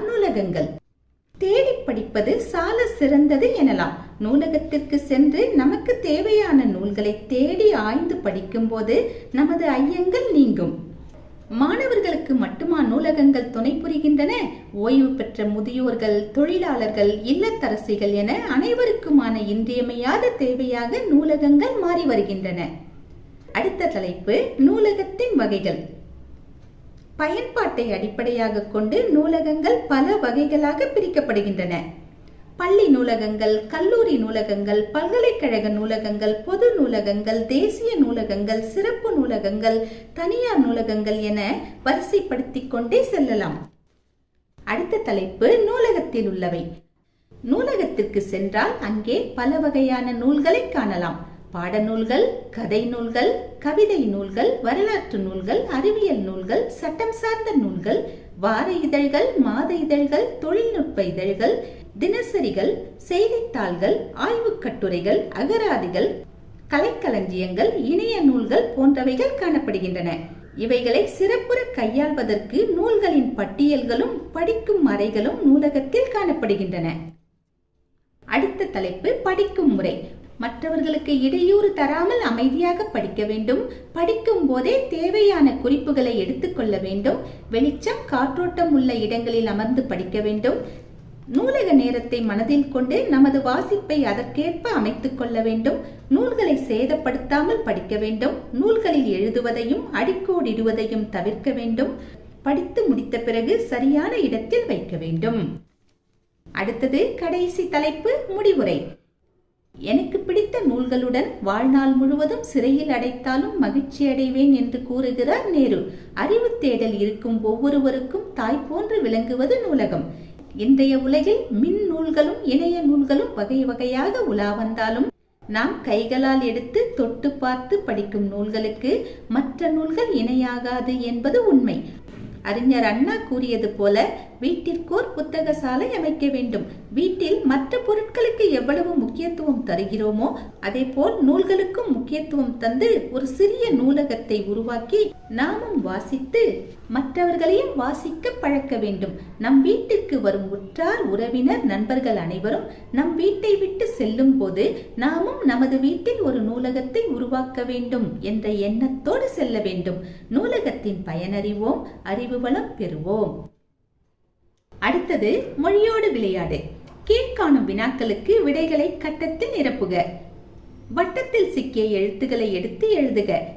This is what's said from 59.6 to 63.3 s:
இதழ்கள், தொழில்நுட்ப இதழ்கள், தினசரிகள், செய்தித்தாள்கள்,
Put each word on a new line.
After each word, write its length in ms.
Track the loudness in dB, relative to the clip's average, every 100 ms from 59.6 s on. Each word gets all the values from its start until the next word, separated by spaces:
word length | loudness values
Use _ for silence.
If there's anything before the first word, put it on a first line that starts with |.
| 0
இதழ்கள், 640 | 0 2 2 2 2 0 -4
தொழில்நுட்ப 640 | -2 0 0 -2 -2 -2
இதழ்கள், 760 | -2 -2 -2 0 0 0 -4 -14 -14 -4
தினசரிகள், 720 | 0 0 -2 -2 -2 0 0 -2 -6 -12
செய்தித்தாள்கள், 1000 | -4 2 2